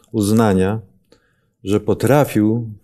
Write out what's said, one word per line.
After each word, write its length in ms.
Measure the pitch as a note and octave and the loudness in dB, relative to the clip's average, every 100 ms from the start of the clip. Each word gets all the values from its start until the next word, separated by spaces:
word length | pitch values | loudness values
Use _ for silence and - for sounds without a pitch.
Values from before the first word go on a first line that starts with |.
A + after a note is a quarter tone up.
| _ | _
uznania, 680 | A2+ G#2 A2+ G#2+ F#2 F#2+ A2 - _ _ _ _ _ _ _ | -4 0 2 2 2 0 -2 -10 _ _ _ _ _ _ _
że 160 | F#2+ G#2 | -4 -2
potrafił 880 | A2 F#2+ A#2+ C#3+ C3+ A2 G#2+ A#2+ A2+ G2+ | -2 -2 2 2 2 0 0 -2 -6 -14